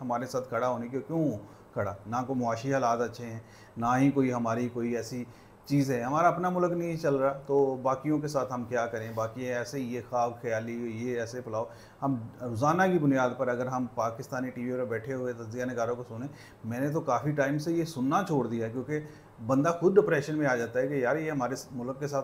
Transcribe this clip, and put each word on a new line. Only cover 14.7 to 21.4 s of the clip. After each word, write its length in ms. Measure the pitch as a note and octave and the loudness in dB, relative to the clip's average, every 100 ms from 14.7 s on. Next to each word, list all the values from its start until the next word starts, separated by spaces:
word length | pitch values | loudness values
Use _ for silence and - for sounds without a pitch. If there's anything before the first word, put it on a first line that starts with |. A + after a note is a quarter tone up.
पर 120 | B2+ | -2
बैठे 280 | A#2+ A2+ A#2+ | -2 -4 -4
हुए 200 | C3 B2+ | -4 -4
तजिया 320 | A#2 A2+ A#2+ | -6 -8 -6
नगारों 320 | B2 A#2+ A#2 B2 | -4 -2 -2 -2
को 60 | |
सुने, 260 | B2 A2+ C#3+ - - - A2 | -6 -8 -10 -12 -20 -12 -8
मैंने 240 | A#2+ C#3+ | -2 0
तो 100 | D#3 | 0
काफ़ी 320 | D#3 A#2+ D3 | 0 0 2
टाइम 260 | D3 C#3 D3 | 2 2 0
से 140 | E3 | 0
ये 120 | E3+ | -2
सुनना 380 | D#3+ B2+ C3 F3+ | -2 0 2 2
छोड़ 240 | F#3 C#3+ A#2 | 2 2 2
दिया, 220 | A#2 A2+ | -2 -2
क्योंकि 400 | B2+ C#3+ D3+ D3+ - - - | -4 -4 -6 -6 -16 -20 -8
बंदा 300 | A2+ C3+ D#3+ | 2 4 4
खुद 240 | E3+ F3+ | 4 6
depression 400 | G3 - D3+ D3 | 6 6 2 2
में 120 | D3+ C#3+ | 0 2
आ 100 | B2 | 2
जाता 220 | A#2 B2 | 0 0
है 100 | C3+ | 0
कि 160 | C#3+ | 2
यार, 120 | B2 D#3 | 2 2
ये 140 | D#3 | 0
हमारे 260 | C#3+ | -2